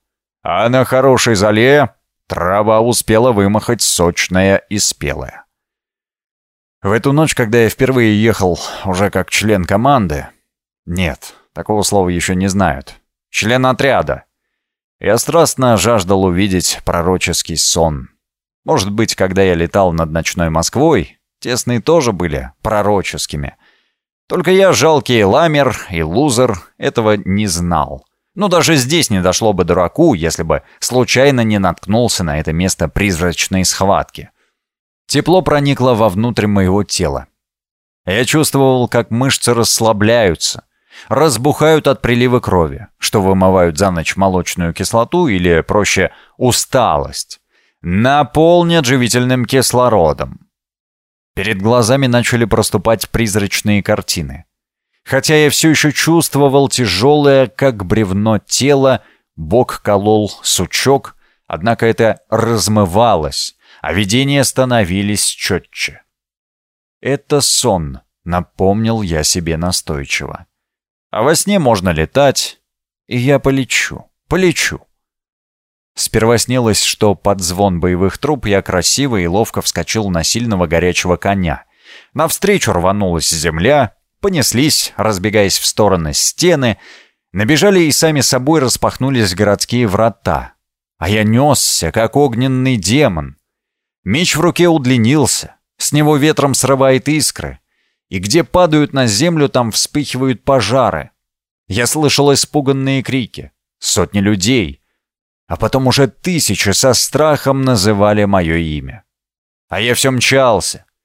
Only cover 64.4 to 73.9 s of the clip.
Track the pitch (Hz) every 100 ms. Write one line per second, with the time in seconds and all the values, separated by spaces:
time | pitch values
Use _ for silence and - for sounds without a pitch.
64.4 | 123 - 127 120 90 95 101 104 - -
65.4 | - 90 - - - - _ _ _ _
66.4 | _ _ _ _ _ _ - 139 - 147
67.4 | - - 123 95 76 65 _ _ 87 87
68.4 | 85 - 95 101 113 113 98 80 78 92
69.4 | 82 80 87 90 - 73 71 - 69 -
70.4 | - _ _ _ _ _ _ - 127 165
71.4 | 196 202 135 107 92 78 78 - 143 -
72.4 | - - _ _ _ _ _ 123 127 143
73.4 | 139 135 127 - -